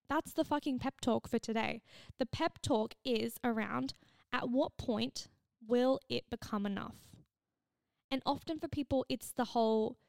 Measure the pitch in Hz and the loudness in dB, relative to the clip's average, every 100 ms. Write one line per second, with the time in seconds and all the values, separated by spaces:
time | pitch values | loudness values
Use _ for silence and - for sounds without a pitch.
0 | - 208 - - 302 294 294 254 254 - | -2 -2 0 0 2 0 0 -2 -2 -2
1 | 254 226 - 233 - 226 226 233 - - | 2 2 0 -2 -2 -2 -2 -4 -10 -20
2 | - - 254 - 330 - - 220 220 - | -20 -4 -4 0 -2 -2 0 2 0 -4
3 | 269 220 233 - 247 226 208 127 269 - | -2 0 0 -2 -2 0 0 -2 -4 -8
4 | _ _ _ - - 254 320 - - 214 | _ _ _ -4 0 2 2 -2 -2 -2
5 | 254 - - _ _ _ 220 240 254 269 | -2 -6 -14 _ _ _ 0 2 4 2
6 | - 240 - 233 - 214 202 196 - - | 0 -6 -4 -10 -4 -2 -2 -2 -6 -12
7 | - - - _ _ _ _ _ _ _ | -20 -20 -20 _ _ _ _ _ _ _
8 | _ 269 - 277 - 311 320 302 277 262 | _ -2 0 -2 -2 -4 -4 -4 0 0
9 | - 262 - - 233 240 226 220 220 247 | 0 -4 -4 -4 0 2 4 4 2 -4